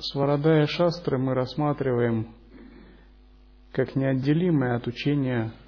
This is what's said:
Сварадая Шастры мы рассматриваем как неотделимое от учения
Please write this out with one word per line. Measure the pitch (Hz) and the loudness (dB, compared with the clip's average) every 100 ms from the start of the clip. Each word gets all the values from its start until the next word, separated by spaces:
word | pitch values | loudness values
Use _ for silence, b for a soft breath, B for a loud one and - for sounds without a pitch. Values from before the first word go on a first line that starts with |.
Сварадая | - 139 139 143 151 156 147 | -8 -2 0 2 4 4 4
Шастры | - 175 165 - 135 | 2 0 0 -2 -2
мы | 131 | 0
рассматриваем | 131 127 - 151 143 135 120 120 113 110 - - B B B B B B B - - - - - | 0 -2 -2 -2 0 0 2 2 0 -4 -10 -20 B B B B B B B -20 -20 -20 -20 -10
как | - 127 - | -4 -2 -2
неотделимое | 135 135 131 151 185 156 127 120 | 0 0 0 2 2 2 2 -2
от | 120 | -4
учения | 117 - 147 131 123 113 - | -4 -2 0 0 -2 -4 -6